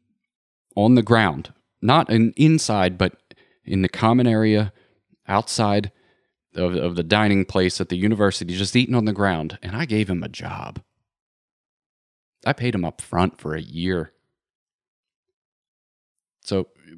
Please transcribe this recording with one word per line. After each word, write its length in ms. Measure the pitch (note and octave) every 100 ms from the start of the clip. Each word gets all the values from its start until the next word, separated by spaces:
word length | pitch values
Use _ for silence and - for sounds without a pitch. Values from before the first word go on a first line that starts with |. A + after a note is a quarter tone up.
| _ _ _ _ _ _ _
on 200 | G2+ A2
the 80 | B2
ground, 500 | G#2 A2+ F#2+ C#2+ - _ _ _
not 260 | A#2+ D#3 -
in, 240 | A2+ A2+ -
inside, 600 | D#3 D#3+ - G#2 F#2 F#2
but 380 | F#2 - _ - _ _
in 180 | - F#2+
the 60 | F#2
common 380 | - A2+ B2 A#2+
area 460 | A2 A2 G#2+ G2+ _ _ _ _ _ -
outside 640 | G2+ - - G#2 G2+ G2 _ _ _ _ _ _
of, 200 | - F2+ F2+
of 200 | F2 E2+
the 60 |
dining 420 | E2 G#2 G#2 G2
place 360 | F#2 F#2+ F#2 -
at 80 | -
the 80 | F2+
university, 580 | G#2 G#2 G2+ - F2
just 220 | F2+ G2 A#2+
eating 180 | B2+
on 100 | B2
the 80 | G#2+
ground. 460 | G2 G2 E2 D#2 -
And 140 | F2+ A2
I 80 |
gave 240 | D3+ G#2+ G2+
him 140 | F2+
a 60 | -
job. 520 | - E2+ F#2 - - _ _ _ _ _ _ _ _ _ _ _ _ _ _ _ _ A#2+
I 60 |
paid 220 | C#3+ B2
him 100 | G#2
up 160 | E2 -
front 380 | - F2 F2+ -
for 140 | D2+
a 60 | D#2+
year. 520 | - D#2+ F#2 F2+ D2+ _ _ _ _ _ _ _ _ _ _ _ _ _ _ _ _ _ _ _ _ _ _ _
So 260 | - F#2+ - _ D#2+